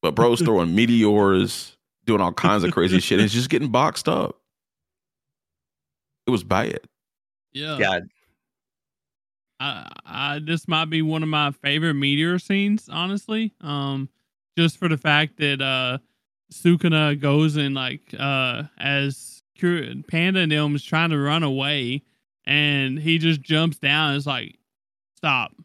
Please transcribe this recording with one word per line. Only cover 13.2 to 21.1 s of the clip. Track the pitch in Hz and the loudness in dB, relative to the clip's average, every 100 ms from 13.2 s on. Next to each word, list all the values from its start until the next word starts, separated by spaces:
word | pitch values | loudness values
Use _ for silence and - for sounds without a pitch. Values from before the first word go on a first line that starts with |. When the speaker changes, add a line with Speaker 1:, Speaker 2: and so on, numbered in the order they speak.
| - 220 220 _ | -4 -4 -4 _
Speaker 2:
Um, | 156 143 139 135 135 _ _ _ _ - | -8 -6 -4 -6 -8 _ _ _ _ 0
just | 165 - | 0 0
for | 175 | -2
the | 156 | -2
fact | 156 147 156 - | 0 0 0 -2
that, | 147 139 | -2 -2
uh, | 135 131 127 127 _ _ _ _ _ | -2 -2 -2 -6 _ _ _ _ _
Sukuna | - 175 170 175 156 151 143 | -2 2 4 2 2 2 0
goes | 143 147 156 151 | 2 2 2 0
and, | 139 | -4
like, | 135 127 131 _ - | -4 -6 -8 _ -8
uh, | 139 135 131 120 147 _ | -4 -2 -2 -4 -10 _
as | 139 139 139 135 - - _ _ | -4 -2 -2 -6 -14 -20 _ _
Kuro-, | 180 175 135 131 - | -2 0 -4 -10 -4
Panda | 160 175 190 | -2 0 2
and | 170 | 2
them | 151 151 | 2 0
is | 147 | -2
trying | - 160 165 | -2 0 0